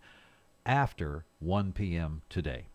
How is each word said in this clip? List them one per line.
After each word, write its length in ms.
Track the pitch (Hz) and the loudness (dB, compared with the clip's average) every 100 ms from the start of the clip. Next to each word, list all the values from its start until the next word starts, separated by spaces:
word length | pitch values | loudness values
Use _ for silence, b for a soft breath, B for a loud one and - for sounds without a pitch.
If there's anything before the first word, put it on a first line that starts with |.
| B B B B B _ - | B B B B B _ 2
after 580 | 135 139 - 76 76 - - | 4 2 0 -4 -4 -10 -6
one 320 | 82 98 98 | 0 2 2
P 240 | 92 101 85 | 0 0 0
M 260 | 80 78 - | 0 -4 -6
today. 380 | - 76 62 - | -4 -2 -4 -10